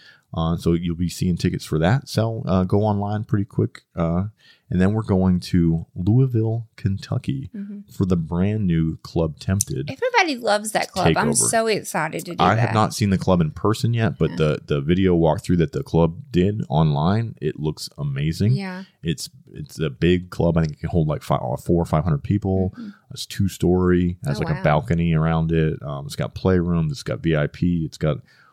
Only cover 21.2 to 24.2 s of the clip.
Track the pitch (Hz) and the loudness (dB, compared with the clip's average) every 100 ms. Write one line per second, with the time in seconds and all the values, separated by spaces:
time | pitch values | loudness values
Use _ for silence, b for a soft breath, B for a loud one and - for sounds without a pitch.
21.2 | - 71 60 69 - 85 85 80 85 71 | -2 -2 -2 -6 0 0 0 0 0 -2
22.2 | - 101 98 95 95 B 208 B - - | 0 -2 0 0 -2 B -14 B -18 -14
23.2 | - - 95 - 87 90 90 90 90 90 | -10 -4 -4 0 2 4 4 4 2 -2